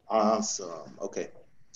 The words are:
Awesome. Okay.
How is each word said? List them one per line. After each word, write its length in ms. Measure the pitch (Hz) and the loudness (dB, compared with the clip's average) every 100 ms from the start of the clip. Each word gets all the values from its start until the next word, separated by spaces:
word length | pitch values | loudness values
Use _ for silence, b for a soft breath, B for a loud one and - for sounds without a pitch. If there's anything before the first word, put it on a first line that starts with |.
| - | 0
Awesome. 880 | 110 107 110 - - 90 82 71 - | 4 6 4 2 -4 -6 -10 -12 -8
Okay. 280 | 98 - 85 - - - - | -6 -4 -6 -10 -20 -20 -20